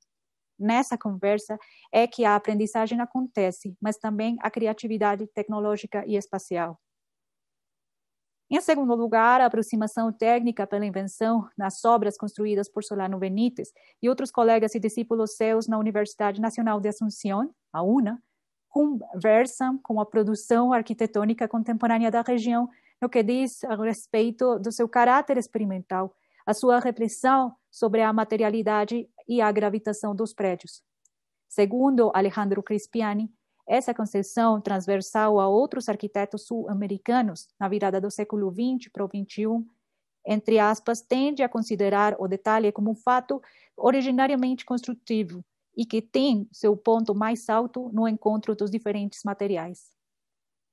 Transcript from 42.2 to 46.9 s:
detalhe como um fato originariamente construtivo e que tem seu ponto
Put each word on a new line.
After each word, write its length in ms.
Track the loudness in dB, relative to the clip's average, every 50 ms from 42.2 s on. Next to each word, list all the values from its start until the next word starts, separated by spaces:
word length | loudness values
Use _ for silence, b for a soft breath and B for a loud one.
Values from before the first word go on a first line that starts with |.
| -4
detalhe 460 | -4 -4 -2 0 0 2 2 2 0 0
como 180 | 0 -2 -2
um 40 | -2
fato 460 | -2 _ 0 0 0 0 -2 -6 -6 b b b b b b b
originariamente 880 | 0 2 2 4 4 2 0 2 2 2 2 2 0 0 -2 -2 -4 -6
construtivo 800 | -6 -6 -4 -4 -6 -10 -10 _ -4 -2 -2 -2 -4 -8 -14 -16 _ _ _ _ _ _
e 80 | -6 -6
que 160 | -2 -2 -4
tem 440 | -4 _ 0 2 2 2 2 0 -2 -6
seu 240 | -8 0 2 2 2
ponto 400 | 2 2 2